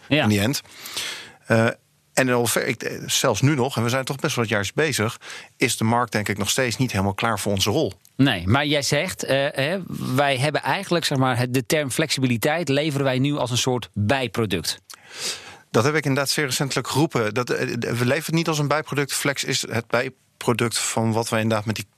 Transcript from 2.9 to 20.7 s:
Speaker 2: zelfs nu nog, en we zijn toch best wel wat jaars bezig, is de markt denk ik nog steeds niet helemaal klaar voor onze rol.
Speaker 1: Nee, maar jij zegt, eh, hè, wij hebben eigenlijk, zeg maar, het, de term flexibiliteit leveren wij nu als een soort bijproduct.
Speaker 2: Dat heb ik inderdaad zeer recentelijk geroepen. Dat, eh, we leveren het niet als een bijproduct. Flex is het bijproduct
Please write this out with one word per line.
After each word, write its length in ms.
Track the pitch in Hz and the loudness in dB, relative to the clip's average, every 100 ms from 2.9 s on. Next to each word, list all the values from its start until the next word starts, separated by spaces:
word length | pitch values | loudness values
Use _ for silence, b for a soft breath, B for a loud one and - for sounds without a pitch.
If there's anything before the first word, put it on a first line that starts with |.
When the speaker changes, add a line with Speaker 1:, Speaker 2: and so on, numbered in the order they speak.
| - - | -8 -4
Speaker 2:
zelfs 340 | - 139 101 | 0 2 2
nu 140 | 131 | 2
nog, 220 | 151 127 123 | 2 0 0
en 60 | |
we 60 | 117 | 0
zijn 160 | 131 | 0
toch 120 | 123 139 | -2 -4
best 160 | 156 123 | -2 -2
wel 80 | |
wat 100 | 110 | 0
jaars 180 | 107 98 | 0 0
bezig, 480 | - 156 117 110 - B B B - | 0 0 0 -2 -4 B B B -2
is 200 | 123 - | -2 2
de 80 | |
markt 280 | 113 117 120 | 2 2 2
denk 160 | 107 101 | 0 -2
ik 100 | 101 | -2
nog 120 | 98 | -2
steeds 260 | - 127 - | 0 0 0
niet 160 | 127 | 0
helemaal 220 | 98 98 | 0 0
klaar 240 | 98 117 104 | 0 -2 0
voor 120 | 107 | 0
onze 180 | 98 107 | 0 2
rol. 220 | 127 120 - _ - | 2 0 -4 _ 0
Speaker 1:
Nee, 300 | 135 98 92 | 2 2 2
maar 180 | 135 147 | 2 2
jij 160 | 147 | 0
zegt, 420 | 135 147 156 - | 2 0 -2 -4
eh, 220 | - 135 143 | -2 0 0
hè, 260 | 139 135 190 - 143 127 | -2 -2 -2 -6 -6 -2
wij 240 | 127 139 131 | 0 2 2
hebben 240 | 147 147 | 0 0
eigenlijk, 420 | 123 165 196 170 | 0 -2 0 0
zeg 140 | - 139 | 2 2
maar, 200 | 131 117 | 2 2
het, 160 | 127 | 0
de 120 | 127 123 | 0 2
term 240 | 156 143 | 0 0
flexibiliteit 800 | - 156 - 131 120 147 160 151 | -2 -2 0 2 2 2 0 0
leveren 360 | 139 156 139 | 0 2 0
wij 140 | 135 127 | 0 2
nu 180 | 139 143 | 2 0
als 140 | 127 | 0
een 80 | 123 | 0
soort 300 | - 123 - | 0 0 -2
bijproduct. 840 | - 104 135 127 - 110 92 - - - B B B B B B B - | -2 0 2 0 -2 0 0 -2 -8 -12 B B B B B B B -2
Speaker 2:
Dat 140 | 120 | 2
heb 100 | 123 | 2
ik 100 | 151 | 2
inderdaad 260 | 139 135 139 | 2 0 0
zeer 140 | - | 0
recentelijk 440 | 147 - 139 135 123 | -2 -2 -2 -2 -2
geroepen. 460 | 135 156 127 107 | 0 2 2 0
Dat, 160 | 110 123 | 0 -2
eh, 160 | 143 127 117 | -2 -2 -2
we 260 | - 117 | -2 0
leveren 100 | 123 147 | 0 0
het 60 | 156 | 0
niet 140 | 165 170 | -2 0
als 100 | 151 | 0
een 100 | 143 | 0
bijproduct. 440 | 147 156 139 139 | 0 -2 -4 -2
Flex 320 | - 139 135 | -2 -2 -2
is 200 | - 131 - | -2 -4 -2
het 160 | 113 - | -4 0
bijproduct 920 | 117 131 - _ _ - 117 120 | 0 0 -6 _ _ -2 0 0